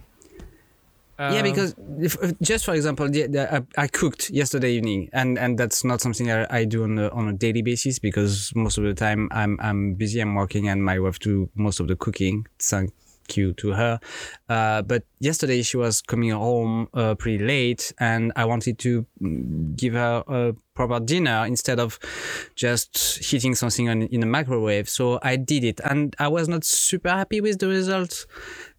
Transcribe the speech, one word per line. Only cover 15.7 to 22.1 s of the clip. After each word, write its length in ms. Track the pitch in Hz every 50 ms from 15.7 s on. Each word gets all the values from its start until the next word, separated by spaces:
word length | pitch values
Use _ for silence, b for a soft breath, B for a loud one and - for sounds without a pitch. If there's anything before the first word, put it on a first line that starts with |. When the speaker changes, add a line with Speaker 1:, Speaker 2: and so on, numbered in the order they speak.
| -
Speaker 1:
was 240 | 123 120 117 110 -
coming 300 | - - - 117 117 113
home, 580 | 110 107 107 120 123 120 117 113 113 113 113 - -
uh, 200 | 127 113 110 107
pretty 260 | - - 117 110 101
late, 500 | 101 120 143 139 123 120 123 - - - - -
and 340 | 123 117 113 113 113 117 -
I 80 | - 117
wanted 340 | 113 120 117 - 123 113 -
to, 240 | - 123 120 117 113 - _ -
mm, 540 | 95 92 78 64 64 62 78 78 80 78 76
give 180 | - - 123 113
her 280 | 120 120 120 117 117 - -
a 260 | 143 123 120 120 110 - _ _ -
proper 260 | - 127 117 120 120
dinner 440 | 117 113 156 180 170 135 113 110 113
instead 340 | 110 123 - - - 127 120
of 180 | 120 113 - - B B